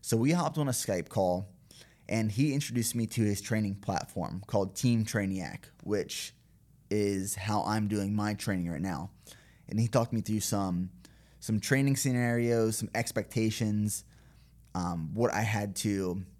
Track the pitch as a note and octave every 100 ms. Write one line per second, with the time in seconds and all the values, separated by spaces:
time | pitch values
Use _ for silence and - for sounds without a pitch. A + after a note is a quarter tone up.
0 | - A2+ B2+ F3 D3+ D3 C#3+ A#2+ - F#2+
1 | - - F#2 F2+ G2 - - - - _
2 | - A2 A2 G2+ D3 C#3 D3 A#2+ A2+ A#2
3 | A2+ - G#2+ G2+ - A2 G#2 G2 - F#2+
4 | - - E2+ F#2 G2+ G#2+ G2 - B2+ A#2
5 | A2 A2+ G2 F#2+ G2 - - - - G2+
6 | - - - - _ - _ - - G#2
7 | G#2 G2 F#2+ - G2 G#2 - G#2+ G#2 G#2
8 | G2 G#2 G#2 G#2 - F#2+ E2+ D#2 F#2+ D#2
9 | F2+ - - - - - - G#2+ A#2 B2
10 | A#2 A2+ G#2+ A2 - G#2 G2 F2 F#2 -
11 | - - - - - A2 - C3+ C#3 C3
12 | C#3 B2 A#2+ A#2+ A#2 A#2 A2 G#2+ G#2+ A2
13 | A#2 - G#2 - A2 A2 A2 G#2 G#2 -
14 | - - - - - - - F2+ F2+ E2+
15 | D#2+ G2 A#2+ - A2 G#2+ G#2 F#2+ A2 G2
16 | F#2+ F2+ F2+ -